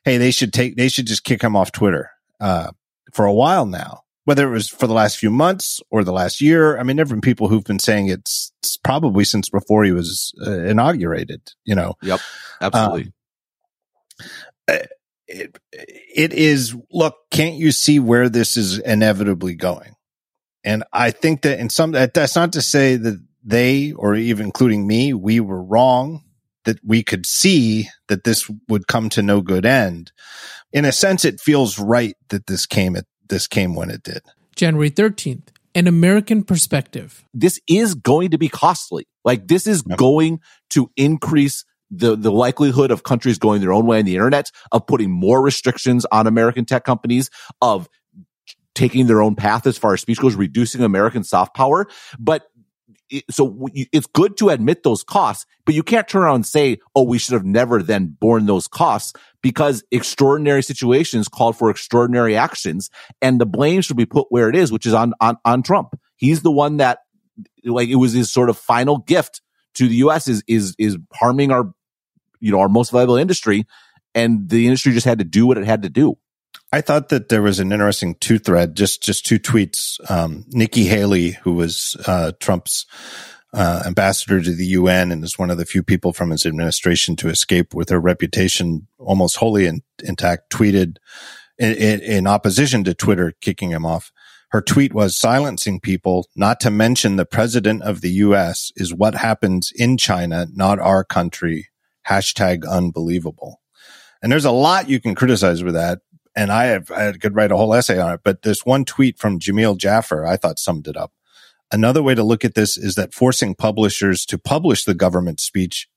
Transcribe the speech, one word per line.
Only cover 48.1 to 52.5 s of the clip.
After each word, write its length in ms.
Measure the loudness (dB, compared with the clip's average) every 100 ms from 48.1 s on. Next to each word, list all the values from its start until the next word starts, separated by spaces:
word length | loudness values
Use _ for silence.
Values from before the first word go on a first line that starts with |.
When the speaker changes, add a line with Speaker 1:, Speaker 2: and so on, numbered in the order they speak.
| -20 -20 _ _ -20 _
Speaker 2:
taking 320 | -2 0 2 4
their 160 | 4
own 140 | 4 2
path 320 | 0 0 0
as 100 | 0
far 160 | 0
as 80 | 0
speech 160 | -2 0
goes, 160 | 0
reducing 480 | 0 -2 -2 -4 0
American 420 | 0 2 0 -2
soft 320 | -2 0 0 0
power. 320 | 0 0 -2 -10 -20 -6
But 300 | -2 -2 _